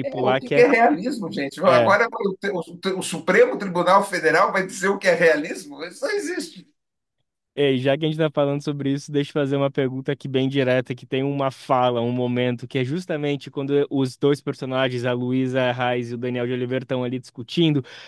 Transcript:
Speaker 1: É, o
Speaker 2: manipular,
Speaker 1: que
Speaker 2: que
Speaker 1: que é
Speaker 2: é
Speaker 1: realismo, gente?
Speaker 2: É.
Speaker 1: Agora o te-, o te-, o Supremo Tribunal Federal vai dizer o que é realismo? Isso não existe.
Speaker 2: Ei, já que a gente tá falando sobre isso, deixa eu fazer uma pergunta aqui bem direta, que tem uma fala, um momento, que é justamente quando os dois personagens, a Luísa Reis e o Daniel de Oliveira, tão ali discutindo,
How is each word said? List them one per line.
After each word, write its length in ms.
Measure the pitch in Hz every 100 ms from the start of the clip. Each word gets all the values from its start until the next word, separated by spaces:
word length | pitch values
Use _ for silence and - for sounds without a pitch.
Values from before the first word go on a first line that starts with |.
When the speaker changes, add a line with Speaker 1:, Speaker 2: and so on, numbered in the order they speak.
Speaker 1:
É, 60 | 135 - 127
o 40 | 131
Speaker 2:
manipular, 60 |
Speaker 1:
que 100 | 240
Speaker 2:
que 20 |
Speaker 1:
que 80 | -
é 0 |
Speaker 2:
é 60 | 247
Speaker 1:
realismo, 640 | 294 214 156 220 220 170
gente? 280 | - 135 -
Speaker 2:
É. 340 | 185 143 117 202
Speaker 1:
Agora 80 | 196
o 260 | - 202 190
te-, 120 | 196
o 100 | 185 - 175
te-, 120 | 190
o 80 | 185
Supremo 560 | 175 165 - 185 247 -
Tribunal 460 | 196 175 175 226
Federal 480 | 202 180 156 160 202
vai 140 | 196 185
dizer 240 | - 185
o 100 | 196
que 80 | 190
é 60 | 170
realismo? 680 | 170 151 147 - - 139
Isso 220 | 170 180 294
não 60 |
existe. 560 | 415 302 359 - 190 - _ _ _ _ _ _ _ _ -
Speaker 2:
Ei, 200 | 143 131
já 200 | 135 139
que 60 | 156
a 20 |
gente 80 | 156
tá 120 | 156
falando 320 | 143 143 143
sobre 300 | 147 143 139
isso, 180 | 139 -
deixa 200 | 147 143
eu 40 |
fazer 220 | 156 139 139
uma 160 | 139
pergunta 400 | 139 135 131 135
aqui 160 | 139 143
bem 220 | 131 135
direta, 440 | 139 127 127 123
que 120 | 131 -
tem 180 | 131
uma 260 | 139 143 135
fala, 520 | - - 131 123 120
um 100 | 120
momento, 560 | 123 123 123 123 120 123
que 100 | 139
é 60 |
justamente 640 | 127 165 180 156 147 143 143
quando 380 | 139 139 143 143
os 280 | 143 131 -
dois 240 | 143 143
personagens, 640 | - 139 131 131 131 123 123
a 80 |
Luísa 580 | 123 123 131 131 127 127
Reis 400 | 123 123 123 117
e 40 | 120
o 20 |
Daniel 280 | 123 123 120
de 60 |
Oliveira, 340 | 127 123 131 127
tão 160 | 131
ali 160 | 123 127
discutindo, 640 | - - 120 - 165 147 127 -